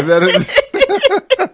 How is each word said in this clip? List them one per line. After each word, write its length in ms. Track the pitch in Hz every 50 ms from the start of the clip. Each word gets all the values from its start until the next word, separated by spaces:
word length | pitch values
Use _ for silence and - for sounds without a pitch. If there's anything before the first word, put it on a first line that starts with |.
Is 60 | 143
that 160 | 156 170 170
it? 1300 | 175 185 466 294 - - - 539 554 - - - 554 - 403 392 - 539 440 392 - _ 523 - 370 -